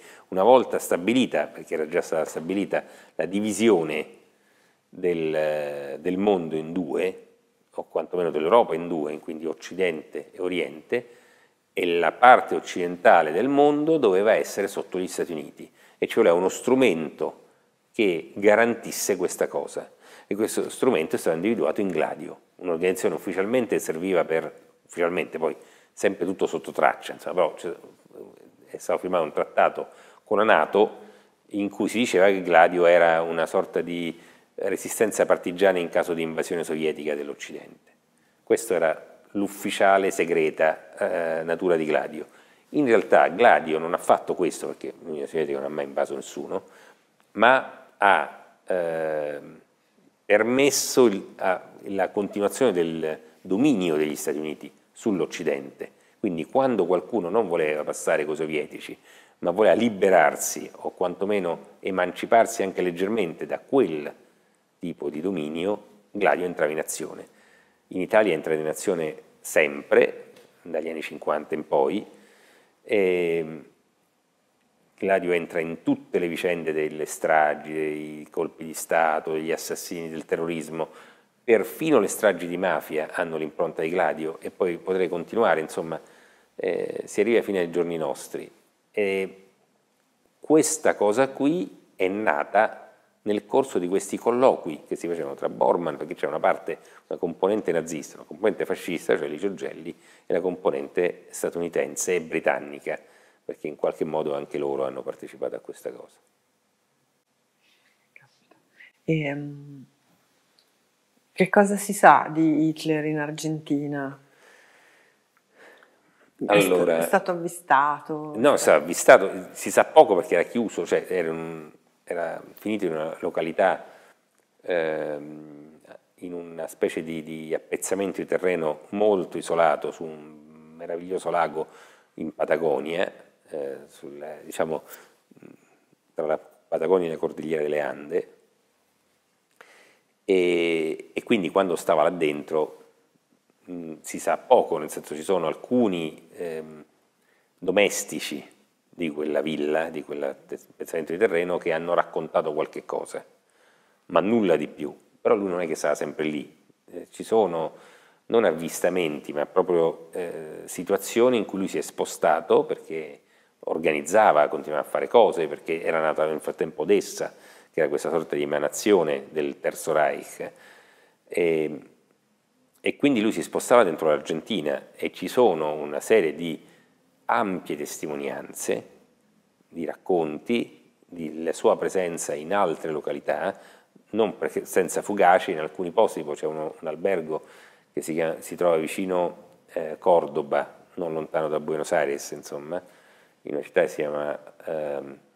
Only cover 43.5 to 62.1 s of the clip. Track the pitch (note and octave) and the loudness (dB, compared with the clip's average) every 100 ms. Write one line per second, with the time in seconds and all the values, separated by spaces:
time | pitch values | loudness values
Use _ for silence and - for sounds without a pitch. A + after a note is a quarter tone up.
43.5 | D2+ D2 D#2 E2 F2 - - - E2+ E2 | 6 4 -2 -2 -2 2 2 2 -2 -2
44.5 | - C#2+ C#2+ C2+ - E2+ D2+ C#2 D#2+ D2 | -2 -8 -8 -12 -12 -10 -8 -6 -4 -2
45.5 | C#2 C#2+ D2+ C#2 C#2 C#2 C#2 C2 - D2 | -2 -4 -6 -6 -4 -4 -4 -10 -12 -8
46.5 | F#2 - - - _ _ _ _ G2+ A2+ | -8 -10 -18 -20 _ _ _ _ 2 4
47.5 | C3 - - - _ G2+ F2 C#2+ - - | 4 2 -10 -20 _ 4 4 2 -8 -20
48.5 | _ - F#2 E2 D#2+ D#2+ D#2 D2 C#2+ D2 | _ -6 -4 -2 -2 -2 -4 -4 -8 -14
49.5 | D#2+ _ _ _ _ _ _ - G#2 A2 | -20 _ _ _ _ _ _ 0 2 4
50.5 | B2+ C#3+ - - - B2 G2 - - F#2+ | 4 4 2 2 6 6 4 -4 -4 -2
51.5 | G#2 - - - G2 F2+ - G2 G#2 G2+ | -2 -4 -16 -8 -2 -2 -2 -4 -2 -2
52.5 | - B2+ F2+ E2 D#2+ D#2+ D#2 - _ F#2 | 2 2 2 0 -2 -4 -6 -12 _ -2
53.5 | F#2+ D3+ A2+ F2+ D2+ D#2 C#2+ - D2 D#2 | 2 4 4 2 2 0 -2 -4 -4 -6
54.5 | D2 - - _ - A#2 F#2 D#2 - D#2+ | -8 -14 -20 _ -6 -2 0 -2 -2 -2
55.5 | C#2+ C2+ - - _ _ _ G#2+ E2 D2+ | -4 -6 -14 -16 _ _ _ -4 -4 -2
56.5 | C3 C3+ A2+ E2+ F2+ - A2+ E2+ G#2 G2+ | 0 2 2 2 0 0 -4 0 0 0
57.5 | E2+ D#2 D2+ D2+ D2+ - D#2+ D2+ D#2 D#2+ | 0 0 -2 -4 -4 0 0 0 -4 -4
58.5 | D#2 D2 - - - _ - _ _ F2 | -4 -6 -10 -14 -16 _ -20 _ _ -2
59.5 | F2 G#2+ E2+ A#2 G2 G2 F#2 D2 - - | 4 6 6 2 2 4 6 6 2 -4
60.5 | - - - D#2+ - F2+ E2+ G2 G#2 F2 | -6 -10 -10 -10 -4 -4 -2 -2 -2 -2
61.5 | D#2+ - - - F#2 F2+ | -6 -10 -12 -6 -2 -2